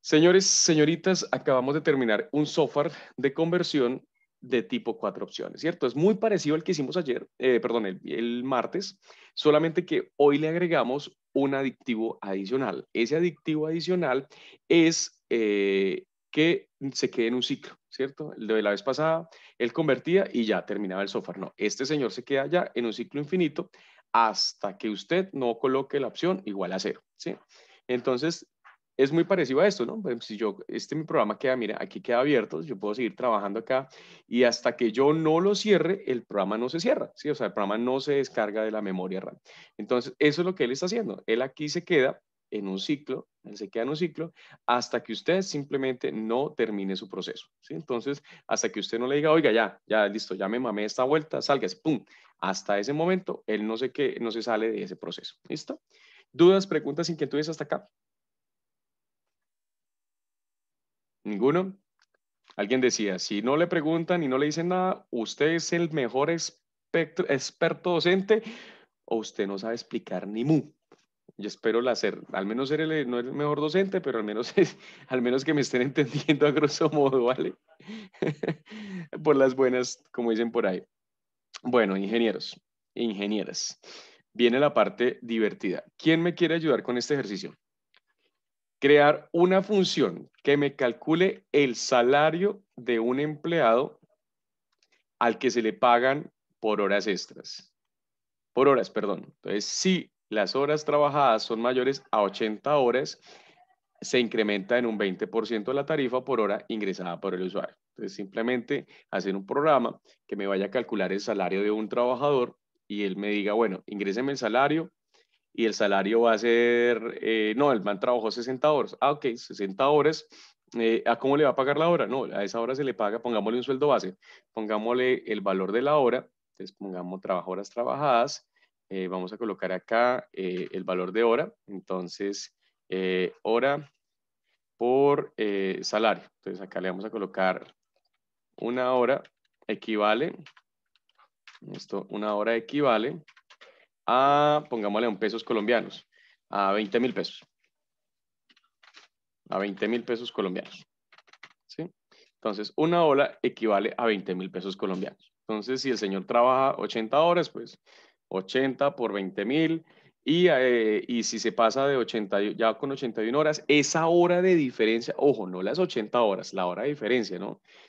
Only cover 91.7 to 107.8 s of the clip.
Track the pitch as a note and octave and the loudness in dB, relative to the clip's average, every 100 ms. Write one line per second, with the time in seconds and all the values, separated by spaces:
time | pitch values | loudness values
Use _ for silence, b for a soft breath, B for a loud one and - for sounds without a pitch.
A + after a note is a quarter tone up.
91.7 | A2+ - B2+ A#2+ C#3+ D#3 E3 G3 G3+ _ | 0 0 4 4 4 4 2 -2 -2 _
92.7 | - A#2+ A#2 A2+ C3 D3+ D3 E3 E3+ B2 | -14 -2 0 0 0 -2 -4 -2 2 4
93.7 | A2+ - - _ _ _ _ _ _ _ | 4 2 -6 _ _ _ _ _ _ _
94.7 | _ _ _ _ _ A#2+ A2+ C3 A2+ A2 | _ _ _ _ _ 0 2 0 0 -2
95.7 | G2+ B2+ A#2+ B2+ C#3+ E3 _ _ _ A2 | 2 4 4 4 0 -6 _ _ _ -2
96.7 | G#2 G2+ G2+ G2 F2+ - - - - - | 0 2 0 0 -4 -6 -16 -18 -18 -20
97.7 | _ _ _ _ _ _ _ _ - C3+ | _ _ _ _ _ _ _ _ 2 4
98.7 | C3+ F#2+ - G2+ F2+ - _ G2 G2 G#2 | 4 2 -4 -4 -4 -8 _ -6 -6 -4
99.7 | - F#3 F3+ - _ _ G#2+ G2 C3 C#3+ | -2 0 0 -2 _ _ -2 -2 0 0
100.7 | D3+ D3+ D3 D3 C#3+ C#3 A2 - A2+ A#2+ | 0 2 2 4 4 4 4 0 -2 0
101.7 | B2+ B2+ C#3 - G#2+ G2+ G2 A2+ G#2 - | 0 0 -2 -2 0 2 0 -4 -4 0
102.7 | D3 B2 A#2+ D#3 - B B B B B | 2 4 2 -2 -10 B B B B B
103.7 | _ _ _ - B2+ A#2 A2+ G#2+ G#2 F#2+ | _ _ _ -2 0 2 2 0 0 0
104.7 | A#2+ A#2+ G#2+ G2+ F2+ G#2+ A2 A2 A2+ G2+ | 0 0 0 -2 -2 -4 -4 -2 -4 -2
105.7 | C3+ C#3+ D#3 B2+ B2+ B2+ B2 G#2 G#2 - | -4 -2 -2 0 -2 -2 0 0 0 -4
106.7 | A2+ G2+ F#2 F2+ E2+ G2 F#2 F#2 F#2+ - | -4 -4 -4 -6 -6 -4 -4 -4 -6 -8
107.7 | _ | _